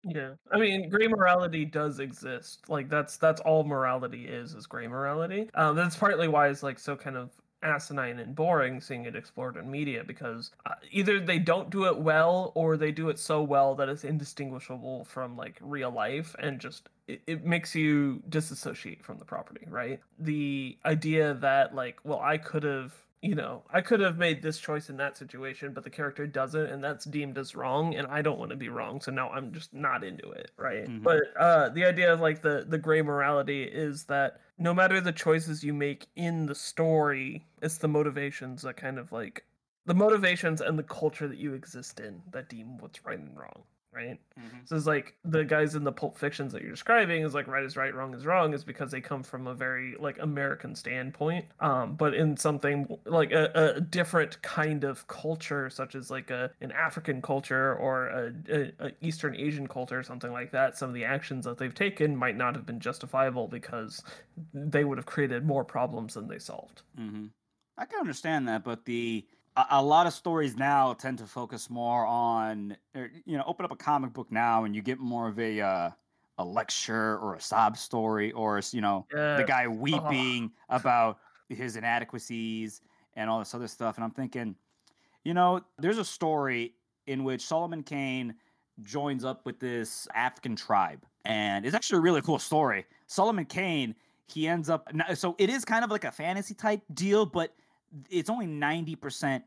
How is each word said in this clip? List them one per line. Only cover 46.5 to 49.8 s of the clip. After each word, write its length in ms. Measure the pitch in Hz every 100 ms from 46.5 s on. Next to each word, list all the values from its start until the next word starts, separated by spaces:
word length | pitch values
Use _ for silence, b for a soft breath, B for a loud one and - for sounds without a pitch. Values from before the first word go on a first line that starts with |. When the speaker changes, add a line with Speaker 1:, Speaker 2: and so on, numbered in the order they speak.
Speaker 1:
that 80 | -
you're 80 | -
describing 520 | - - 233 170 170
is, 100 | 156
like, 140 | 143 135
right 160 | 135
is 120 | 135 135
right, 140 | 135
wrong 220 | 127 135
is 120 | 123 143
wrong, 260 | 185 160
is 100 | 143
because 280 | - - 135
they 100 | 131
come 220 | 131 139
from 240 | 127 127 127
a 80 |
very, 420 | 123 131 127